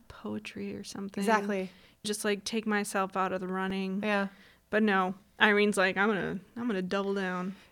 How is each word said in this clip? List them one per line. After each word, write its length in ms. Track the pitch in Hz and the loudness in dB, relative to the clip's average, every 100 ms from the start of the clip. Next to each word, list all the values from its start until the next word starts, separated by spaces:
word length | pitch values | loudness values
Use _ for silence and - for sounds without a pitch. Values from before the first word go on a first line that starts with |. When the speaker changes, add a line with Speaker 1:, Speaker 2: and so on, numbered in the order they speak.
| - | -16
Speaker 1:
poetry 680 | - 208 214 214 202 202 | -12 -8 -8 -8 -10 -8
or 80 | 202 | -10
something." 380 | 202 190 196 202 | -10 -10 -8 -2
Speaker 2:
Exactly. 460 | 196 214 202 196 185 - - _ | 2 2 2 -4 -4 -10 -20 _
Speaker 1:
Just, 200 | 214 208 | -8 -4
like, 180 | 214 202 | -2 -2
take 200 | - 226 | -2 -4
myself 520 | 214 208 202 202 190 190 | 0 -2 0 -2 -2 0
out 160 | 185 | -2
of 80 | 185 | -2
the 60 | 185 | -4
running. 540 | 190 190 190 190 190 | -2 -2 -2 -2 -2
Speaker 2:
Yeah. 240 | 214 202 196 - - _ - | 0 0 -2 -8 -20 _ -2
Speaker 1:
But 120 | 208 | 2
no, 300 | 214 190 185 190 _ - | 4 4 2 -4 _ 4
Irene's 360 | 214 208 208 202 | 6 6 4 4
like, 200 | 190 185 | 2 4
"I'm 100 | 208 | 2
gonna, 320 | 196 160 180 - | 2 -2 -6 -10
I'm 120 | 233 240 | -8 -4
gonna 140 | 190 | -2
double 320 | 185 196 196 | -2 -2 0
down. 340 | 196 190 180 185 | -2 -2 -2 -6
I'm 80 | 196 - | -8 -10